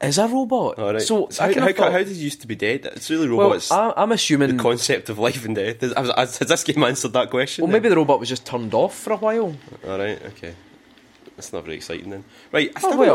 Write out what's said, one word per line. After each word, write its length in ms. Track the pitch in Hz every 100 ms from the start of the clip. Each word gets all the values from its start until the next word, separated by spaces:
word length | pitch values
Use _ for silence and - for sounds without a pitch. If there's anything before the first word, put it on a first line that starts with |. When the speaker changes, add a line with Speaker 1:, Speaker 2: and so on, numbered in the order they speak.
Speaker 1:
is 160 | 143 151
a 100 | 226
robot. 520 | 262 247 247 143 -
Speaker 2:
All 120 | 101
right. 60 | 107
Speaker 1:
So 280 | 110 214 -
Speaker 2:
So 140 | -
Speaker 1:
I 40 | 196
Speaker 2:
how, 40 |
Speaker 1:
can 80 | 226
Speaker 2:
how, 60 | 196
Speaker 1:
have 100 | 190
thought, 140 | 196
Speaker 2:
how 60 | 180
did 80 | 190
you 140 | 180
used 180 | 147 -
to 60 | 113
be 80 | 110
dead? 320 | 104 135 -
It's 200 | - -
really 220 | 160 151
Speaker 1:
well, 200 | 147 202
Speaker 2:
robots. 220 | 185 -
Speaker 1:
I, 220 | 180 226 -
I'm 160 | 208
assuming 460 | 226 - 143 139 127
Speaker 2:
The 60 |
concept 460 | 117 120 - 117 -
of 100 | 104
life 260 | 117 131 110
and 100 | 104
death. 260 | 101 113
Has, 120 | 127
has, 440 | 117 123 - 127 -
has 80 | 131
this 160 | 165
game 200 | - 147
answered 300 | 127 135 123
that 160 | 127 117
question 320 | 127 135 -
Speaker 1:
Well, 100 | 170
Speaker 2:
then? 80 | 214
Speaker 1:
maybe 60 | 220
the 80 | 165
robot 220 | 147 135
was 100 | 117
just 180 | 127 -
turned 260 | 123 113
off 240 | 110 185 -
for 160 | 208
a 40 | 208
while. 380 | 220 226 202 143 - - -
Speaker 2:
All 120 | 95
right. 200 | 104 101 -
Okay. 260 | - 82 85 - - _ _ _ _ - -
That's 180 | -
not 120 | 90 80
very 100 | 80
exciting 340 | - 85 98
then. 140 | 98 101 - -
Right. 200 | 156 147 -
I 40 |
Speaker 1:
Oh, 40 | 381
Speaker 2:
still 100 | 285
Speaker 1:
well. 100 | 233